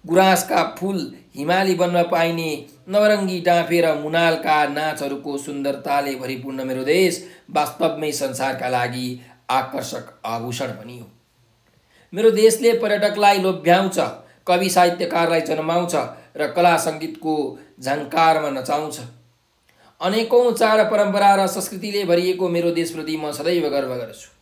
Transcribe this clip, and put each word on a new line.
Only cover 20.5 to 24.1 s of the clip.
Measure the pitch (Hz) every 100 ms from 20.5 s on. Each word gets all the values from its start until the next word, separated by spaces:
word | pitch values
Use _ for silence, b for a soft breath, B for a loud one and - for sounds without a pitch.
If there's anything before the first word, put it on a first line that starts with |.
चाड | - 220 214 208
परम्परा | 214 196 196 196
र | 196 190
संस्कृतिले | 196 185 190 208 202
भरिएको | 185 175 185 185 185
मेरो | 170 170
देशप्रति | 170 165 160 156 156
म | 151
सदैव | 143 156 175 151
गर्व | 139 131
गर्छु। | 123 110